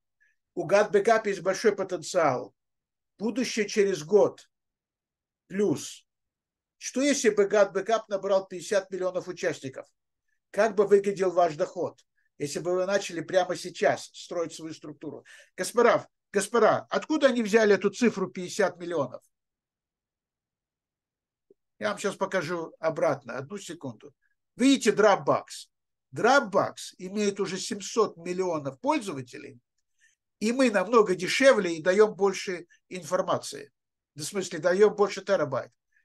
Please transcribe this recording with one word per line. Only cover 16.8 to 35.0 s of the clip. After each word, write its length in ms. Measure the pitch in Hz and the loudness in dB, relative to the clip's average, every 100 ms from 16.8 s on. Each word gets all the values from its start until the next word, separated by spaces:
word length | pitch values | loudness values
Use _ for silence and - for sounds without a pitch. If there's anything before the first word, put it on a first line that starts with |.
| - | -2
откуда 380 | 196 - 311 277 | -6 -2 2 2
они 140 | 240 | 2
взяли 320 | 214 226 214 | 2 4 4
эту 160 | 196 202 | 4 2
цифру 380 | 196 233 196 180 | 0 0 0 -8
пятьдесят 500 | 185 175 - 185 165 | -8 -10 -2 -2 -2
миллионов? 440 | 175 165 123 - _ _ _ _ _ _ _ _ _ _ _ _ _ _ _ _ _ _ _ _ _ _ _ _ _ - | -6 -4 -4 -8 _ _ _ _ _ _ _ _ _ _ _ _ _ _ _ _ _ _ _ _ _ _ _ _ _ -8
Я 120 | 208 | -6
вам 80 | 196 | -4
сейчас 180 | 202 185 | -6 -4
покажу 580 | 190 190 156 175 190 - | -4 -2 -4 -6 -8 -6
обратно. 560 | 160 156 165 131 120 120 | -4 0 -2 -2 -6 -12
Одну 220 | 139 202 | -10 -12
секунду. 540 | - - 131 110 - _ _ _ _ - | -14 -12 -12 -14 -20 _ _ _ _ 0
Видите 340 | 262 254 240 | 2 4 2
Dropbox? 760 | 220 208 185 147 117 - - - _ _ _ _ | 4 4 4 2 -2 -2 -18 -20 _ _ _ _
Dropbox 800 | 131 214 277 220 185 113 - - - | 0 4 4 2 0 -2 -4 -18 -14
имеет 400 | 185 208 202 202 | -10 -2 -2 -2
уже 180 | 175 185 | -4 -6
семьсот 600 | - 208 - 233 202 - | -8 -8 -6 -2 -2 -2
миллионов 640 | 175 180 185 156 139 135 | -8 -4 -4 -4 -6 -6
пользователей, 800 | 262 311 202 139 127 127 123 123 _ _ _ _ _ _ _ - | -2 -2 -2 -10 -12 -16 -18 -20 _ _ _ _ _ _ _ -6
и 120 | 214 | -2
мы 180 | 254 254 | 2 2
намного 440 | 202 185 240 196 | 2 4 4 4
дешевле 600 | 180 170 - 262 220 180 165 | 0 -2 4 6 6 2 -2
и 60 | |
даём 320 | 180 196 214 | 0 4 4
больше 520 | 170 196 185 - 175 - _ - | 4 -2 -2 -8 -10 -12 _ -16
информации. 840 | - 147 185 175 131 - - - _ _ _ _ | -14 -4 -4 -2 -4 -4 -14 -16 _ _ _ _
В 80 | 143 | -12
смысле, 360 | 151 196 185 170 | -10 -8 -8 -2
даём 360 | 175 185 208 | 0 4 4
больше 280 | 185 | 4